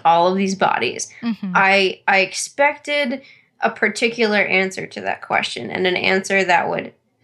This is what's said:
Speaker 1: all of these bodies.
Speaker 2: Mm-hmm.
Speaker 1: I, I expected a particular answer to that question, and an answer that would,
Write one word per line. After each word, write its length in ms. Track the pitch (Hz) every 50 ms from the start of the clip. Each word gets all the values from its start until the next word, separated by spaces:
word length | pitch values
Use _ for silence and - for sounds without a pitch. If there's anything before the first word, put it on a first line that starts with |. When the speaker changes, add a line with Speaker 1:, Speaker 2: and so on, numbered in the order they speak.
| -
Speaker 1:
all 240 | - 170 170 170 180
of 60 | 190 196
these 180 | 196 190 190
bodies. 540 | 190 185 - - - 117 123 - - - - - -
Speaker 2:
Mm-hmm. 300 | - 233 214 - - 190 175
Speaker 1:
I, 460 | 202 196 190 196 196 190 185 185 - - -
I 120 | 196 190
expected 1000 | 190 185 - - - - - - 277 294 - 196 - 294 294 294 285 240 277 262 - - - _ _ _ _ -
a 100 | - -
particular 680 | - - 233 208 214 - 240 233 226 240 226 208 208 202
answer 500 | 190 - - 190 190 190 190 - 202 -
to 140 | - -
that 200 | - 95 - -
question, 480 | - - - - - - - - - 107
and 160 | - - 185
an 120 | 185 180 -
answer 480 | - 190 190 190 196 - 196 196 190
that 240 | 175 175 170 - -
would, 240 | 170 - - - - _ _ _ _ _